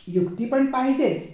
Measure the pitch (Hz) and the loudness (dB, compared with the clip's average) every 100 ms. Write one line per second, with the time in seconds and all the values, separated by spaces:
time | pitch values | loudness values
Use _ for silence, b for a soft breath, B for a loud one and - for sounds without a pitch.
0 | - 180 175 - 233 269 269 254 269 269 | -4 -2 -2 -4 0 2 2 2 0 2
1 | 233 - - | 0 0 -8